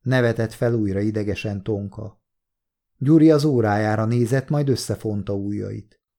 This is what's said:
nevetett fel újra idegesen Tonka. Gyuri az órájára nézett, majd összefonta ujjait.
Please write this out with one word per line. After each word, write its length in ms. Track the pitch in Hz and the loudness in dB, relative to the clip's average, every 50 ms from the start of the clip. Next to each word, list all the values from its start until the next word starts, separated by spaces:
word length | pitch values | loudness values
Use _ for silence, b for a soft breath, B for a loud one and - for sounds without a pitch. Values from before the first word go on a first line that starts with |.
nevetett 520 | _ 123 131 127 120 117 113 - 113 113 - | _ 0 0 2 2 2 2 0 -2 -4 -4
fel 200 | - 127 117 120 | -2 -2 0 0
újra 260 | 113 107 101 95 98 | 0 -2 -2 -2 -2
idegesen 640 | 104 107 104 107 104 104 101 - - 107 101 98 95 | -2 -2 -2 -2 -4 -4 -4 -4 -6 -6 -8 -6 -6
Tonka. 580 | - 107 101 101 98 - 107 107 101 - _ _ _ _ _ _ _ _ _ _ _ _ _ _ _ _ _ | -4 -4 -4 -6 -8 -10 -12 -14 -14 -16 _ _ _ _ _ _ _ _ _ _ _ _ _ _ _ _ _
Gyuri 340 | 127 139 160 160 151 160 | 2 4 6 8 8 8
az 140 | 156 143 143 | 6 6 4
órájára 600 | 156 135 120 107 104 101 104 107 107 107 107 110 | 2 2 2 2 2 2 0 0 0 0 0 0
nézett, 440 | 113 120 120 120 110 127 139 - - | 0 0 0 0 2 0 -2 -2 -2
majd 200 | 151 147 147 139 | -2 -2 0 0
összefonta 640 | 123 - - - 107 - - 110 107 104 92 - 101 | 0 -2 -2 -6 -6 -6 -4 -4 -4 -4 -4 -6 -6
ujjait. 640 | 98 98 101 104 104 101 98 104 107 101 - _ _ _ _ _ | -6 -6 -6 -6 -6 -8 -8 -10 -12 -14 -16 _ _ _ _ _